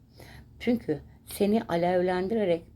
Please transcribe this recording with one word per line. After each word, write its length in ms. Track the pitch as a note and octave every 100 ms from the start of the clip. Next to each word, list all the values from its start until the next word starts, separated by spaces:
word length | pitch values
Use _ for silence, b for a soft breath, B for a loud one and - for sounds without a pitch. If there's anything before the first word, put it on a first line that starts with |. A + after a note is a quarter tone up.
| - B B B B -
Çünkü 400 | - A#3+ - C#3+ - B -
seni 380 | - G3+ A3
alevlendirerek 1000 | - E3+ F3 F3+ F3+ F3+ F#3+ A3+ G3 E3 -